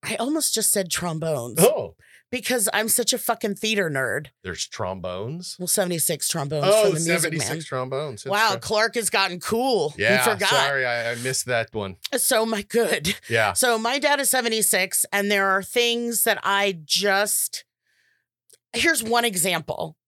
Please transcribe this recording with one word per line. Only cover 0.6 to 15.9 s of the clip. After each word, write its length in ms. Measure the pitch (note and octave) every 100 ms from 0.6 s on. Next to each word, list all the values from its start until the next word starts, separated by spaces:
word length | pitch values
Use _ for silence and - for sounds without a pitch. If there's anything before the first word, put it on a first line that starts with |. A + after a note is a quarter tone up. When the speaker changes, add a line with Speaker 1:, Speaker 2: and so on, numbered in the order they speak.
| G#3
Speaker 1:
said 180 | G#3 F#3
trombones. 680 | - F3 D#3+ D#3+ D3+ A#2+ D3+
Speaker 2:
Oh. 340 | G3+ D#5 C#3 - _ - _
Speaker 1:
Because 360 | B3+ B3 B3+ G3+
I'm 160 | G3+ A3+
such 240 | - A3+
a 60 | A#3+
fucking 360 | - A3+ A3 G3
theater 320 | A3 G#3+ F3
nerd. 400 | C#3 C3 A2 D3+ _
Speaker 2:
There's 240 | F#2 E2 -
trombones? 880 | - G2 F#2+ F2+ F2+ A2 E3 F3+ -
Speaker 1:
Well, 80 | F3+
seventy-six 600 | - F#3 E3+ - D#3 -
trombones 360 | E3 C#3+ D3+ E3+
Speaker 2:
Oh, 160 | G#3+
Speaker 1:
for 20 | G#3
the 40 |
Music 180 | D#3+ E3 E3+
Speaker 2:
seventy-six 300 | E3 D#3+ -
Speaker 1:
Man. 120 | D3+
Speaker 2:
trombones. 600 | D#3 C3 C3 C3+ D3+ A2
That's 80 | C#3
Speaker 1:
Wow, 180 | G3+ A3
Speaker 2:
true. 80 | F#3+
Speaker 1:
Clark 340 | - G#3+ A3 A#3
has 140 | G#3+
gotten 280 | G#3+ G3 F3
cool. 540 | - A3 C4 A3+ D3+ D3
Speaker 2:
Yeah, 200 | G#2 B2+
Speaker 1:
You 80 | B2+
forgot. 160 | G#3 G3+
Speaker 2:
sorry, 340 | B3 D3+ C#3 B2+
I, 260 | A#2+ A#2
I 20 | A#2+
missed 280 | B2 C3 -
that 260 | A#2+ A2+
one. 240 | A2 G2 F#2 - B3+
Speaker 1:
So 280 | - A3+ A3+
my 160 | A3
good. 520 | G3+ A3+ A#3 A3 D3+ - -
Speaker 2:
Yeah. 240 | A2+ G#2+
Speaker 1:
So 260 | G2 B3+ A3+
my 200 | A3+ C#4
dad 180 | D4 C#4+
is 120 | C4+
seventy-six, 760 | - A#3+ A3 G#3 G3 F#3 - -
and 180 | G3+ G3+
there 200 | G#3 G3
are 120 | F#3+
things 600 | F#3 B3 A#3+